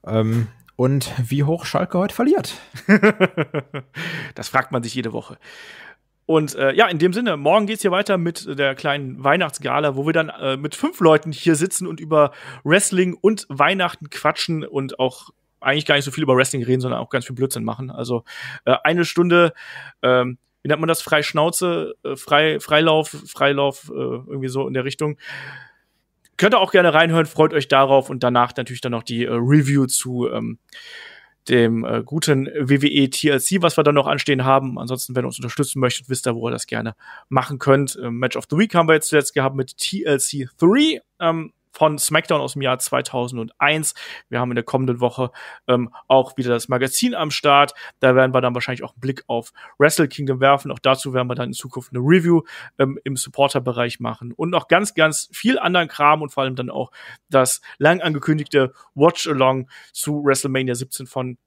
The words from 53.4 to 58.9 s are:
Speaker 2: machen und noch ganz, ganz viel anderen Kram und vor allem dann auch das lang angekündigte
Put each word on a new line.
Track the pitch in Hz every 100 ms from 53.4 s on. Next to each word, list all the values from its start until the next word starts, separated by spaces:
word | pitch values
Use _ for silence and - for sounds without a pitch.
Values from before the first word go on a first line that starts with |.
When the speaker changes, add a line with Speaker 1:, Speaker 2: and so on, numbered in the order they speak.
| 139 139 123 120 120 -
Speaker 2:
machen | 117 113 120
und | - 165
noch | 175 -
ganz, | 175 202 -
ganz | 156 147 -
viel | - 220 262
anderen | 175 180 160
Kram | - 147 156
und | 147
vor | -
allem | 135 127
dann | 123
auch | 135 127 - - - _
das | 135 127 - - -
lang | 147 180
angekündigte | 165 151 156 156 143 143 127 _ _